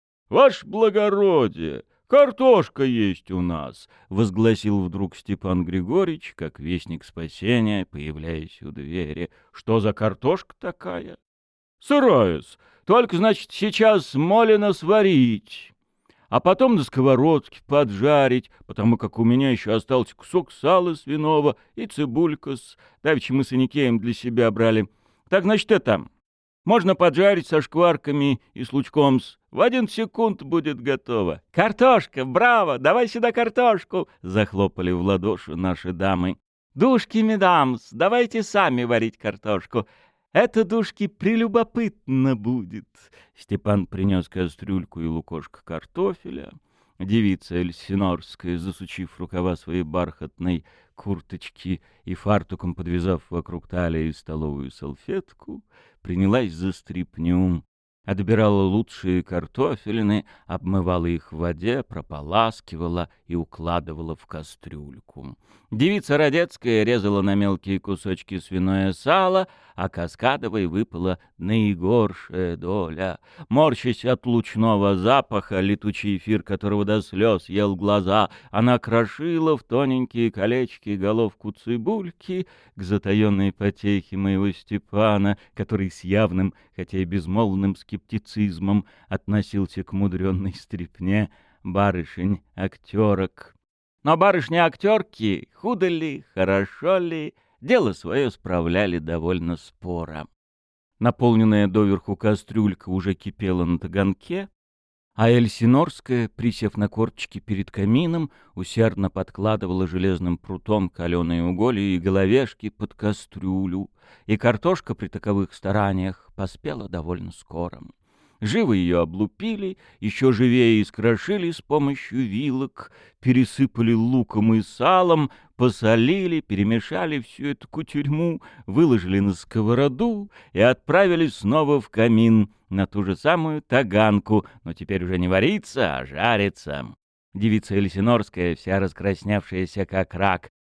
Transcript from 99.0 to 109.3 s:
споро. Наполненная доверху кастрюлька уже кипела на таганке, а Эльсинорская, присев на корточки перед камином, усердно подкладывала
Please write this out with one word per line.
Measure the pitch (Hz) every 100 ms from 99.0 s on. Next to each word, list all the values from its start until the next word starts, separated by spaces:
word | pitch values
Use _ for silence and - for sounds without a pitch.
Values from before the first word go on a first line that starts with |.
| 78 82 82 90 85 85
споро. | - _ 90 85 80 78 78 _ _ _ _ _ _ -
Наполненная | 107 - 120 113 110 104 101
доверху | 104 101 98 - 98
кастрюлька | 110 104 - 110 104 92 -
уже | 92 92
кипела | 92 101 - 98 92 85
на | 87
таганке, | 87 92 98 95 - 175 196 _ _ _ _ _ _
а | - 113
Эльсинорская, | 120 117 - 117 135 170 - - 123 113
присев | - 117 - 107 -
на | 104
корточки | - 110 - - -
перед | - 98 98
камином, | - 98 123 170 165 147 _ _
усердно | - 92 - 113 98 95
подкладывала | 95 90